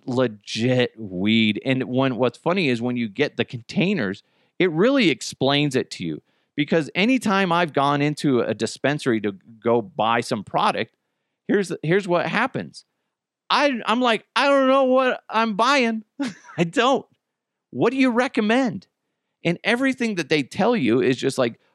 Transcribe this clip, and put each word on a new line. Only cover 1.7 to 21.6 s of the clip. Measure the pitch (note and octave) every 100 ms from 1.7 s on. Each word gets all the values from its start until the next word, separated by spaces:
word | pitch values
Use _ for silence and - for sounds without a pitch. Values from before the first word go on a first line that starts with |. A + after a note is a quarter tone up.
| C3
when, | G#2 B2+ C3+ A2
what's | B2 -
funny | E3 G3 D3+
is | A#2
when | B2 B2
you | A2+
get | G2 D3 -
the | A2+
containers, | A#2+ - F#3 E3+ G3 G2 G2 _ _ _ -
it | F3+
really | D#3 A3+ C#4 F3+
explains | B2 - - C3 C#3+ D3 B2+
it | -
to | - E2+
you. | D2+ _ _ _ -
Because | D3+ E3 C#3+
anytime | F3+ A3 C4 G#3+ G3 F#3+
I've | E3+ E3
gone | C#3 C#3 C#3+
into | D3 D3 D3+ B2
a | -
dispensary | A2 A2 - C3+ D3+ C3+ A2
to | G#2 G2 - A2+
go | A#2+ A#2
buy | G2 - A2 A#2
some | A#2 A2+
product, | - D#3+ G#3 D#3 A2 _ _ _ _ _ -
here's, | G3+ F3+ D#3
here's | D3+ F#3+ F#3
what | E3+ D3+
happens. | G3 B3+ - D2+ - _ _ _ _ _ _ -
I, | A3+ D4 A#3+ -
I'm | A#3
like, | B3 A3 - A3+
"I | C#4
don't | C#4 C4
know | C4+ C4
what | B3+ B3+ - -
I'm | G#3+ A3+ G3+
buying." | A#3+ C#4+ A#3 A3 - - C4
<laughs> | F3 - -
I |
don't. | E3+ - A#3+ B3+ - _ _ _ _ _ _
"What | A#2+ G3+
do | C4+
you | C4
recommend?" | A3+ C4 - G#3+ A#3+ B3+ B2 - _ _ _ _ _
And | E3 F3
everything | F#3 A#3+ C4+ B3+ A#3 F#3
that | C#3+
they | D#3
tell | C3 - G3 A#3+
you | A#2 B2
is | A2 B2
just | C3+ -
like, | A#2+ -